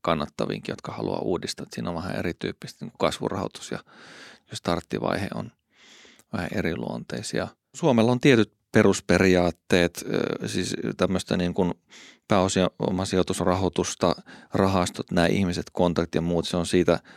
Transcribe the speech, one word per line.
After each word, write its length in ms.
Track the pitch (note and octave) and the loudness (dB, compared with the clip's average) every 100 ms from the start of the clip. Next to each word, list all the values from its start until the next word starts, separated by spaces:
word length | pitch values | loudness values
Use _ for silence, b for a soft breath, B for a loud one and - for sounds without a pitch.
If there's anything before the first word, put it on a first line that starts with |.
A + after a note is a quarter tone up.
kannattaviinkin, 720 | E2+ D2+ D2 - - G#1 - | -2 -2 -4 -6 -6 -6 -8
jotka 200 | - - | -10 -10
haluaa 260 | - G1+ G1+ | -6 -4 -4
uudistaa. 460 | - F2 - - - | -2 -4 -6 -10 -12
Et 60 | |
siinä 180 | - F2+ | -8 -8
on 60 | E2 | -6
vähän 200 | F#2+ - | -6 -6
erityyppistä, 680 | F#2 - - - - - | -6 -6 -8 -8 -14 -14
niin 60 | - | -16
kuin 80 | - | -2
kasvurahoitus 720 | D#2 - - G2 - - - | -2 -2 -4 -4 -6 -10 -12
ja, 80 | - - B B B B B _ | -12 -12 B B B B B _
ja 60 | A#2+ | -6
starttivaihe 720 | - E2+ - G#1+ - - G2+ | -4 -4 -4 -4 -2 -2 -4
on 180 | - A2+ - _ b b b b b _ | -8 -10 -16 _ b b b b b _
vähän 160 | G2+ F2 | -8 -6
eriluonteisia. 960 | G2+ E2+ E2+ A1+ A#1 - - - - F2+ - _ | -4 -4 -4 -6 -8 -10 -10 -6 -6 -6 -10 _
Suomella 380 | - D#3+ A#2+ A2+ | -2 2 4 4
on 80 | B2 | 4
tietyt 320 | D3 A#2 G#2 _ _ | 6 6 4 _ _
perusperiaatteet, 1300 | A2 G2+ F#2+ - F2+ F#2+ F2+ F2 - _ F#2 F2 - - | 4 6 4 2 4 6 6 2 -2 _ 2 2 -2 -4
ö, 360 | G#2 - - - | -2 -2 -4 -4
siis 280 | G#2 F#2 - - - | -4 -4 -4 -6 -2
tämmöistä 400 | F#2 F#2 - F2+ | 0 0 -2 -2
niin 180 | F2 | 0
kuin 200 | F2 F2 - _ B B B - | 0 -2 -2 _ B B B 0
pääomasijoitusrahoitusta, 1900 | G2+ F#2+ F#2+ F#2 - - F#2 F#2 F#2 F2 F#2+ F#2 F#2 F2+ - F2+ - F2+ - B B B | 2 2 2 0 0 -2 -2 0 0 0 0 0 2 0 0 -4 0 0 0 B B B
rahastot, 560 | G#2+ G2 G2 F2+ - - | 0 2 2 0 -4 -4
nämä 160 | F2+ E2+ | 2 2
ihmiset, 400 | G2+ F#2 D#2+ - | 2 0 -2 -6
kontaktit 420 | - F2+ E2 E2 | 0 0 2 0
ja 60 | E2+ | -2
muut, 280 | E2+ E2+ - | 0 0 0
se 80 | F2+ | -2
on 100 | E2 | 0
siitä 320 | F2+ E2+ E2+ B | 2 4 0 B